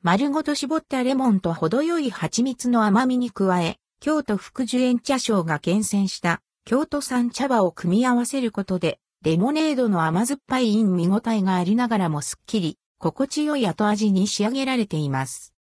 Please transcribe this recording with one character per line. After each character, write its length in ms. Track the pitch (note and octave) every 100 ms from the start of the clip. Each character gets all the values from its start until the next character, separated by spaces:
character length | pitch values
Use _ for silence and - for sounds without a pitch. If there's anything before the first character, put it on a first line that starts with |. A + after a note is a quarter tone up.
丸 280 | F3 F#3 C#4+
ご 140 | C#4+
と 100 | D#4
絞 220 | D4 C4+ D#4
っ 40 |
た 220 | - C4+
レ 140 | B3+ C4+
モ 120 | C4
ン 100 | G3
と 140 | F3+
程 280 | E3 D#3+ A3+
よ 160 | D#4 E4+
い 120 | C#4
蜂 340 | F#3+ F#3 -
蜜 240 | B3+ A#3+ B3
の 160 | A#3+
甘 220 | G#3+ G3+ B3+
み 120 | B3+
に 140 | B3
加 280 | - F#3+ F3+
え、 180 | E3 - _ _
京 220 | - D#4
都 140 | - G3+
福 280 | - -
寿 140 | B3+ B3
園 220 | B3+ B3
茶 180 | - C4
商 260 | - G#3
が 140 | E3 D3+
厳 240 | - G3
選 240 | G#3+ G3+ G3
し 140 | -
た、 200 | E3+ E3 _ _ -
京 200 | A#3+ D#4
都 140 | D4
産 300 | C4+ B3 A#3+
茶 180 | - C4+
葉 160 | B3
を 80 | F#3
組 260 | - F3 F#3+
み 80 | B3+
合 80 |
わ 120 | A#3+ A#3+
せ 140 | C#4
る 120 | A#3+
こ 100 | G#3+
と 160 | G3 F#3
で、 220 | E3 - _ _
レ 140 | D#3 D#3+
モ 160 | A3
ネ 200 | D4+ D#4
ー 40 | C4+
ド 140 | A#3+
の 140 | F#3+
甘 200 | D#3+ E3
酸 120 | B3 C#4
っ 20 | _
ぱ 140 | B3+
い 120 | A#3+
飲 180 | G#3 G#3+
み 160 | F3+ E3+
応 120 | G3+ A#3
え 160 | A3
が 140 | F#3+ F#3
あ 60 |
り 140 | F3 A3
な 120 | B3
が 100 | A3
ら 100 | F3+
も 140 | D3+
す 160 | - -
っ 20 | -
き 120 | A3
り、 200 | E3+ - _ _
心 300 | E3 - C#4
地 160 | -
よ 100 | D4+
い 120 | D4 G#3+
後 200 | D#3+ G#3+
味 260 | G#3 G#3+
に 140 | F#3+ G3+
仕 200 | - G#3
上 40 |
げ 140 | C4+
ら 140 | C4 C4
れ 80 | G#3+
て 100 | D#3+
い 140 | D3
ま 160 | C3+ C3
す。 260 | - - _